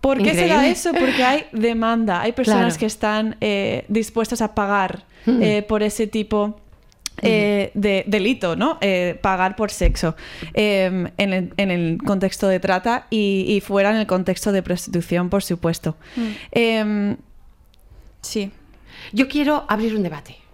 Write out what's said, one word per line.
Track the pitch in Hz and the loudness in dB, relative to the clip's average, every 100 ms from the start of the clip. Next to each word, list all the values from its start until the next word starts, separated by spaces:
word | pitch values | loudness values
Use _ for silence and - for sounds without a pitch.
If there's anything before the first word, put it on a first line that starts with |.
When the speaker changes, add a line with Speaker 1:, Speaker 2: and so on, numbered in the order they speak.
Speaker 1:
¿Por | 269 269 | 2 2
qué | 196 | 2
se | - 339 | 4 4
da | 302 | 4
Speaker 2:
Increíble. | 285 | 4
Speaker 1:
eso? | 349 349 | 2 0
Porque | 330 269 262 | 0 0 2
hay | 254 285 - | 2 2 -2
demanda, | 220 226 226 226 233 226 175 | -2 0 2 0 2 0 0
hay | 226 | -2
personas | 240 240 208 185 | 0 2 4 2
Speaker 2:
Claro. | - | 0
Speaker 1:
que | 214 | -4
están, | - 214 214 220 214 | -2 -2 0 -2 -2
eh, | 214 202 196 120 - | -2 0 -2 -4 -2
dispuestas | 208 214 - 220 240 | -2 -2 -2 -2 -2
a | 214 | -2
pagar, | 220 202 202 190 170 - - - | -2 0 0 0 -4 -14 -6 0
Speaker 2:
Mm. | 247 | 2
Speaker 1:
eh, | 214 208 | 4 2
por | 208 214 | 0 0
ese | 214 - 220 | 0 -2 -2
tipo, | 220 208 214 208 214 - - _ _ - - | -2 -2 0 -2 -4 -18 -20 _ _ -16 -2
eh, | - 214 208 202 196 | 2 4 2 2 0
Speaker 2:
Ujú. | - | 0
Speaker 1:
de | 208 196 202 | 0 0 0
delito, | 208 196 262 180 165 | 0 0 0 -2 0
¿no? | 240 320 | -2 0
Eh, | 202 185 180 - | 0 0 -2 -2
pagar | 202 190 185 196 | -2 0 0 0
por | 208 | -6
sexo, | - 170 - 170 156 - - 160 | 0 0 2 -2 -4 -12 -16 -6
em, | 160 214 196 185 185 170 - | 0 2 4 2 0 -4 -2
en | 196 | 0
el, | 190 180 - | 0 -4 -2
en | 196 | 0
el | 175 165 165 | 0 0 -2
contexto | - 196 190 - 202 | 0 0 0 0 0
de | 185 | 0
trata | 190 185 233 247 - | 2 0 0 -2 -2
y, | 214 202 196 185 | -2 0 0 2
y | 202 | 0
fuera | - 202 196 | 0 2 2
en | 220 | 2
el | 214 | 0
contexto | 185 180 185 - | 0 0 -2 0
de | 196 | 0
prostitución, | 180 180 - 170 170 170 180 | 0 -4 -2 -4 0 -2 0
por | 196 | -2
supuesto. | - 170 170 165 - 156 - - | -2 -2 -2 -2 -4 -8 -10 -6
Speaker 3:
Mm. | 226 208 - | -6 -8 -4
Speaker 1:
Em, | - 233 220 214 208 202 - - - - - - _ - - - - | 0 2 2 0 -2 -2 -4 -10 -20 -20 -20 -20 _ -20 -20 -20 -18
Speaker 3:
Sí. | - 220 202 - - - - - - | -8 -6 -6 -10 -20 -20 -20 -20 -10
Speaker 2:
Yo | 208 262 | -2 0
quiero | 294 294 294 - | 0 0 0 0
abrir | 214 226 | -2 0
un | 214 | -2
debate. | 180 156 - - _ | -4 -6 -16 -20 _